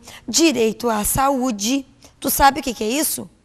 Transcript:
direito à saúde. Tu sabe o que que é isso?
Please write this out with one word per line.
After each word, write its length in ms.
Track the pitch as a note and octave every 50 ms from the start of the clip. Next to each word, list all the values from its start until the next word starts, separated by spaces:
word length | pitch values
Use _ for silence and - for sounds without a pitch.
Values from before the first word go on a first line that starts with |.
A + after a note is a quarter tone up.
| - - - - -
direito 640 | - A3 - E4 D#4+ A#3 B3 A3+ A3 G#3+ - A#3+ A#3+
à 140 | A3 G#3 G#3
saúde. 800 | - - C4+ C4+ C#4 C#4+ B3+ B3 C4 A3 G3 G3+ A3+ C4+ C#4 C4 - - _ - - _ -
Tu 100 | - C4+
sabe 300 | - - D4 C#4 C4 D4+
o 40 |
que 120 | - C4 G#3
que 80 | -
é 60 | A3 G#3+
isso? 420 | B3+ D4 D4+ - - B3 G#3+ E3+ _ _